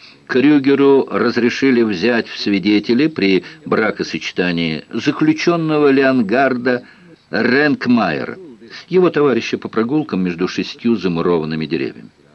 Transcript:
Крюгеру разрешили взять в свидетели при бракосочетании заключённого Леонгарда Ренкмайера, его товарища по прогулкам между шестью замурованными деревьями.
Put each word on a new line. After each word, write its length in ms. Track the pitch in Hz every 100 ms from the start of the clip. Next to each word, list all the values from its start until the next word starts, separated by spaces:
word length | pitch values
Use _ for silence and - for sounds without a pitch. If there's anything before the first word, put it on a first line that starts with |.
| - - -
Крюгеру 800 | 131 139 147 135 139 139 135 -
разрешили 720 | 98 113 117 120 - 135 120
взять 460 | 113 92 110 117 -
в 100 | -
свидетели 720 | 110 98 98 104 104 120 160
при 360 | 156 98 92 - - -
бракосочетании 1200 | - 107 90 - 80 - - 90 85 82 78 -
заключённого 1000 | 113 147 143 156 156 180 170 160 151 147
Леонгарда 920 | 135 135 131 98 120 135 127 127 123 - - - - _
Ренкмайера, 1040 | 95 117 131 151 131 123 120 95 71 - - - - 113 - -
его 220 | 180 175
товарища 480 | 151 147 117 - -
по 100 | 104
прогулкам 560 | - 113 151 147 92
между 240 | 92 85 90
шестью 480 | - 92 - 117 110
замурованными 680 | 87 82 85 85 78 78 76
деревьями. 440 | 80 65 - 57 _ _